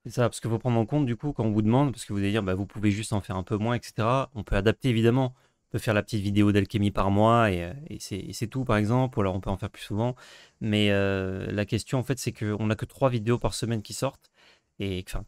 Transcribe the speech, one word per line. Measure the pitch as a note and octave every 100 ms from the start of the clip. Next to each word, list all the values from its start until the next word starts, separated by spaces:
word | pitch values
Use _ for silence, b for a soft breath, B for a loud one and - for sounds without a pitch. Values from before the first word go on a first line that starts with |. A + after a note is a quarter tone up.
| B2
C'est |
ça, | A#2
parce | A#2 -
qu'il | A2
faut | A2+
prendre | B2+ A#2
en | G#2+
compte, | D3 C3
du | A#2
coup, | D3
quand | - A2
on |
vous | G#2+
demande, | G#2+ B2 C#3+
parce | G#2+ -
que |
vous | G2+
allez | G2
dire, | A2
bah, | F#2+
vous | F#2 G2
pouvez | A2 G#2
juste | G2+ A2
en | G#2
faire | - F#2
un |
peu | F2+ G#2
moins, | A2
et | A#2
cetera. | - - A2 C3+ C3 G#2+
On |
peut | F#2+ G2+
adapter, | G#2 - C3+
évidemment. | A2+ A2+ B2+ B2+ b b b _
On | A#2
peut |
faire | -
la | G#2
petite | G2 G#2+
vidéo | G2 G2+ G#2
d'alchimie | G2+ G2 G#2+ G2+
par | G#2 G2
mois | G2+ A2 A#2 A2
et, | F2+
euh, | E2+ C3+ D3+
et | G#2+
c'est, | - G2
et | -
c'est | G#2 G2+
tout, | C3 A#2+
par | G#2+
exemple. | G#2 B2+ C3 B2
Ou |
alors, | G2
on | F#2
peut | G2+
en | F#2+
faire | G2
plus | -
souvent. | - G2+ B2 B2 B B B B
Mais, | A2+ G#2 G#2
euh, | G2 G2 F#2+ F#2+ F#2+ G2
la | G2 G#2
question, | A2+ - C3
en |
fait, | A#2 C3+
c'est | -
qu'on | - G#2+ G#2 A2
n'a | G#2+
que |
trois | A#2+ - C3+
vidéos | A#2+ G#2+ A#2+
par | G#2+
semaine | - A2 A2+
qui | -
sortent. | G#2 C3 - _ b b b b -
Et, | G2 F#2 F#2
enfin, | G#2